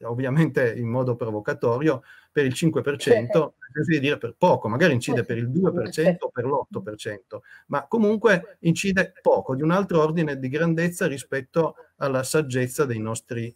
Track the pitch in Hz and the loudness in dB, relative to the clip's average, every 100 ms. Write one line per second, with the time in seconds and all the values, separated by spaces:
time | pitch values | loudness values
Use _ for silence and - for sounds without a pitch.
0 | 117 120 131 147 151 139 123 113 113 127 | -8 -4 0 2 2 2 0 0 -2 0
1 | 127 117 113 107 147 143 123 120 151 123 | -2 -2 -4 -4 -4 -2 0 2 0 0
2 | - - _ 147 131 127 165 160 147 135 | -6 -20 _ 0 0 2 0 0 -2 -2
3 | - 226 135 165 143 - - 151 147 151 | 4 4 4 0 0 -6 -10 -4 0 0
4 | 139 135 - - 180 123 110 123 175 120 | 0 -2 -6 2 2 4 0 2 2 2
5 | 143 127 107 117 120 156 175 165 110 156 | 0 -2 -2 -4 -2 0 0 0 -4 0
6 | 175 175 127 127 123 139 113 113 98 104 | 0 0 -4 -4 -2 -2 -4 -10 -10 -10
7 | 113 101 _ 104 - - - 147 - 226 | -10 -12 _ -18 -18 -20 -6 -6 -2 0
8 | 208 214 226 175 - - 165 160 196 185 | 2 4 4 2 0 -2 0 0 0 0
9 | 170 - 175 113 - 131 156 185 190 170 | -2 0 2 2 2 -2 0 0 2 2
10 | 156 170 151 135 131 147 165 165 175 175 | 2 0 -2 -4 -4 -2 0 0 -2 -2
11 | 165 135 - 135 131 170 156 - - - | -4 -4 -6 -8 -4 -2 -2 -4 -20 -6
12 | 139 131 127 156 135 127 123 - 135 113 | -2 -2 0 0 0 0 -2 0 -2 -2
13 | 110 110 - 117 117 | -4 -8 -8 -8 -8